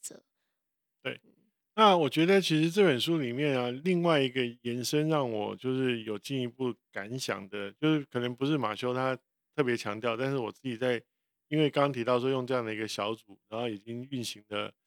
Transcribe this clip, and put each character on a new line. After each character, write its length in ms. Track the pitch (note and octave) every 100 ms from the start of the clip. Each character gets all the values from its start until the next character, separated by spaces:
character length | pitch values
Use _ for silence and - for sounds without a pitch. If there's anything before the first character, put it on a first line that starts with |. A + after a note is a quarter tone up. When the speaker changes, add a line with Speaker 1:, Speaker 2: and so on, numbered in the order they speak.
Speaker 1:
择。 220 | - - _ _ _ _ _ _ _ _
Speaker 2:
对， 180 | B2+ B2 _ _ _ _ _ -
那 200 | G#3+ F3
我 140 | C#3+
觉 160 | D#3 E3+
得 140 | G3
其 220 | E3 D#3
实 80 | E3
这 120 | F3+
本 160 | F#3+ B2
书 200 | D#3 E3
里 140 | B2
面 240 | B2+ D3 C3
啊， 120 | B2 B2+
另 180 | E3+ F3
外 180 | E3+ D3+
一 80 | C3+
个 120 | C3 A#2+ A#2
延 220 | A#2+ B2
伸 240 | A#2 D3+ D#3
让 220 | D3+ B2+
我 240 | G#2+ G#2
就 180 | G2 B2+
是 300 | C3 C3 A#2+
有 160 | A2 G#2
进 220 | - C3+
一 60 | B2
步 260 | A#2+ B2+ A2+ _
感 280 | G#2 G2+ C3
想 300 | - G2 F#2+
的， 240 | G#2 G2+
就 220 | G2+ D#3
是 100 | D#3 C#3
可 80 | B2
能 160 | A#2+
不 100 | B2
是 140 | C#3 D#3
马 160 | A2
修 180 | G#2 B2
他 240 | B2+ C3 B2+ - _ _
特 80 | -
别 140 | B2+ A#2
强 220 | G#2+ G#2
调， 160 | A#2+ A2+
但 140 | C3+
是 60 | C#3
我 120 | G#2+
自 100 | -
己 140 | C3 A2
在， 260 | B2+ A#2 - _ _ _ _
因 100 | D3+
为 100 | D3+
刚 140 | C#3+
刚 100 | C#3+
提 100 | B2+
到 160 | A#2 B2
说 120 | C3
用 160 | C3+ B2
这 80 |
样 100 | B2+
的 80 | A2+
一 40 | G#2+
个 100 | G#2+
小 260 | - G2+
组， 240 | A2+ - G2 _
然 120 | A2
后 80 | A#2+
已 100 | G2+
经 280 | A2 A#2+ C3+
运 140 | C3+
行 180 | A2 G#2 G#2
了 240 | G#2 G#2 -